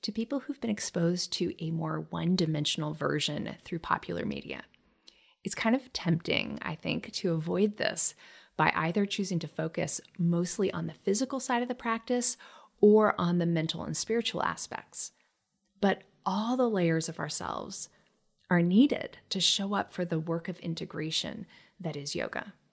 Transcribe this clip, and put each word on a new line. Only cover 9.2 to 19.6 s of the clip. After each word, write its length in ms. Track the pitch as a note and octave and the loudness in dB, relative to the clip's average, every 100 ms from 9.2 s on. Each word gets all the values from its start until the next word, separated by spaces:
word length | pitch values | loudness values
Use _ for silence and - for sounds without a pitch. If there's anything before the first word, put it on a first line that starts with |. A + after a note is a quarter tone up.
| F#3 F3 | 0 -2
to 80 | D#3 | -2
focus 520 | - D#3+ E3 E3 - - - | -4 -4 -2 -2 -4 -6 0
mostly 520 | E3+ E3+ F3+ - F#3+ | 2 4 0 0 0
on 140 | E3+ E3 | 0 -6
the 80 | |
physical 460 | - - G#3 C4 C4+ | -4 0 0 0 -4
side 240 | - A#3+ | -2 -2
of 60 | B3 | -2
the 40 | |
practice 640 | B3 A#3 A3+ - B3 A#3+ - - - - _ | -4 -4 -4 0 0 0 -2 -10 -20 -20 _
or 400 | G#3 G#3+ G#3+ - | 8 10 6 4
on 200 | F3 F3 | 2 4
the 80 | E3+ | 4
mental 360 | E3 D#3+ E3+ | 2 0 -4
and 140 | D#3+ D#3 | -2 -2
spiritual 460 | - A#3 A#3 - | 0 -2 -2 -2
aspects. 680 | - - - - - - - _ _ _ _ _ _ _ | -2 -2 -8 -10 -12 -10 -10 _ _ _ _ _ _ _
But 220 | G3 - - _ | 2 2 -6 _
all 320 | - G3 A3+ B3+ | -4 -2 0 2
the 140 | A#3+ | 2
layers 400 | G3+ E3+ E3 D#3+ | 4 2 2 -2
of 80 | D#3+ | -6
ourselves 720 | D#3 - - - - G3 - _ _ _ _ _ _ | -6 -4 -4 -6 -8 -10 -12 _ _ _ _ _ _
are 140 | F3 | 4
needed 560 | E3+ F#3+ C#4+ - - - _ | 6 6 6 4 -6 -12 _
to 80 | G3 | 0
show 340 | - - | 2 0